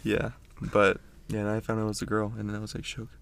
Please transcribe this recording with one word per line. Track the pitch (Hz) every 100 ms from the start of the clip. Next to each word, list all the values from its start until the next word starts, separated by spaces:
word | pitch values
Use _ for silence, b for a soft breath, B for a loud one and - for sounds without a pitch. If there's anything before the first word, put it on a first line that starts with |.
Yeah. | 110 104 - - - -
But, | - 104 98 - - - -
yeah, | 107
and | 104
I | 110
found | - 110
out |
it | 107
was | 104
a | -
girl, | 107 104 110
and | 104
then | 104
I |
was, | 107
like, | - -
shook. | - 113 -